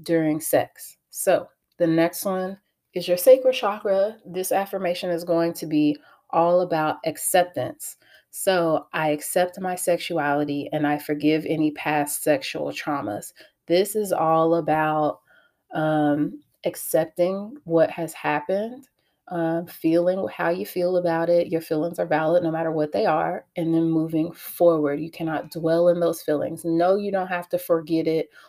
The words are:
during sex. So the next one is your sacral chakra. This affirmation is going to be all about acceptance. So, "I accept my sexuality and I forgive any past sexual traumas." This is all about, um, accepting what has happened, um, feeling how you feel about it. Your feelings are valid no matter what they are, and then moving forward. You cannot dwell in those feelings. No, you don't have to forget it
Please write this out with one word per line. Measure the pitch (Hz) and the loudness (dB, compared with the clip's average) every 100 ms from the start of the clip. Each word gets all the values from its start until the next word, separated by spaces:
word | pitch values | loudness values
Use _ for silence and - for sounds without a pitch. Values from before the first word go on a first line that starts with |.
during | 170 165 156 156 | -2 0 2 0
sex. | - 143 - - - - _ | 0 0 0 -6 -20 -20 _
So | - - 160 - _ _ - | -4 0 0 0 _ _ -2
the | 170 | 0
next | 165 165 - | 2 0 0
one | 202 190 185 196 _ _ _ | -4 -4 -4 -10 _ _ _
is | 185 170 | -8 -2
your | 180 | 4
sacral | 262 262 262 | 8 8 6
chakra. | 254 214 208 214 190 202 220 | 0 -2 -2 0 2 0 -2
This | - 175 185 | -10 -6 -2
affirmation | 190 196 196 185 180 185 | -2 -2 -2 -2 -2 -2
is | 170 | -4
going | 175 165 170 | 0 0 0
to | 170 165 | -2 -2
be | 156 151 147 - - _ | 2 2 0 -6 -20 _
all | 170 170 175 | 0 4 4
about | 175 160 156 151 | 2 0 0 -2
acceptance. | 160 151 - 185 180 - 123 - - - _ _ _ | -6 -6 0 2 2 -2 -8 -8 -16 -18 _ _ _
So, | - - 185 165 151 - | -6 0 2 2 0 -2
"I | 170 156 | -2 0
accept | 151 - 185 180 180 | -2 -2 0 0 -2
my | 185 | -6
sexuality | 180 - 170 - 170 147 143 147 143 - | -4 0 -2 -2 -2 0 0 0 -4 -4
and | 151 147 | -2 0
I | 147 | -2
forgive | - 151 147 156 | -2 0 2 2
any | 156 156 151 | 0 0 0
past | 147 - 151 147 - | 0 -2 -2 -2 -2
sexual | - 147 - 160 147 | 0 0 -2 -6 -6
traumas." | 139 - 143 107 104 - - - _ - | -6 -6 -4 -4 -8 -10 -18 -20 _ 0
This | 170 202 220 | 2 2 -2
is | 202 | -2
all | - 160 160 165 | 0 2 4 4
about, | 170 156 156 156 156 151 - _ _ _ _ _ | 2 2 2 2 2 0 -2 _ _ _ _ _
um, | - 156 156 147 147 156 - - _ | -2 0 2 2 2 -2 -6 -18 _
accepting | 180 - - 170 160 - 175 196 208 294 | -8 -6 -2 0 0 0 0 0 -8 -14
what | - 165 156 | -2 2 2
has | - 160 | 0 -8
happened, | - 151 151 151 190 220 254 - _ _ _ - | -6 -4 -2 -2 -4 -4 -10 -20 _ _ _ -10
um, | 170 165 165 170 | -4 -2 -2 -6
feeling | - 160 165 175 190 - | -4 2 4 4 0 -4
how | - 170 | -2 -2
you | 180 202 | -2 -4
feel | - 175 185 | -2 0 0
about | 175 165 165 | 0 0 2
it. | 175 170 | 2 2
Your | 165 | -2
feelings | 160 160 151 - | -2 -2 -2 -4
are | 175 | -2
valid | 156 160 175 | 0 2 2
no | 165 | 2
matter | 160 165 | -2 -2
what | 160 151 | -2 -2
they | 185 214 | 0 0
are, | 156 160 180 - | 0 0 -4 -8
and | - 165 | -6 0
then | 165 165 | 2 2
moving | 160 160 160 165 | 0 0 -2 -4
forward. | - - - 175 165 147 147 | -6 -16 2 4 4 0 -2
You | 165 | -6
cannot | - 165 156 - | -6 -4 -4 -6
dwell | 165 160 165 175 | -4 0 4 4
in | 170 | 4
those | 170 165 | 0 -2
feelings. | - 151 135 160 | -2 -2 -2 -6
No, | 170 165 175 196 | -2 2 4 2
you | 202 | 0
don't | 196 185 | -2 -2
have | 180 175 | -4 -4
to | 175 | -6
forget | - 165 160 165 160 | 0 -2 0 0 0
it | 160 - - | -2 -4 -10